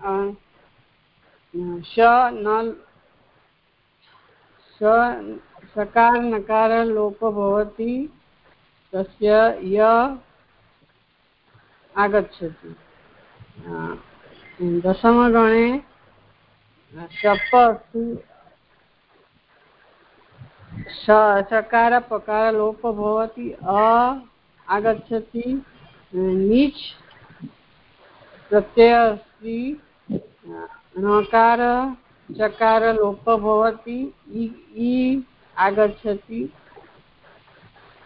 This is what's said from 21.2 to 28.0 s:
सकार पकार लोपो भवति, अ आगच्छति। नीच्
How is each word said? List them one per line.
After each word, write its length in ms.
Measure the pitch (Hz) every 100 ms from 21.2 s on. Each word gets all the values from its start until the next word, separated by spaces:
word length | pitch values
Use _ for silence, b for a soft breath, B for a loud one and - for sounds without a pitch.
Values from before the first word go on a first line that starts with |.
| 214 196 196
सकार 500 | 226 220 233 233 240
पकार 520 | 240 214 - 214 220
लोपो 400 | 220 214 214 240
भवति, 640 | 208 208 220 226 247 240 -
अ 160 | 170 202 220 233 247 269 240 _ _ _ -
आगच्छति। 960 | 202 220 220 - 226 220 233 240 269 - - - _ _
नीच् 640 | 180 185 185 196 240 285 - - - - - - - - - _ _ _ _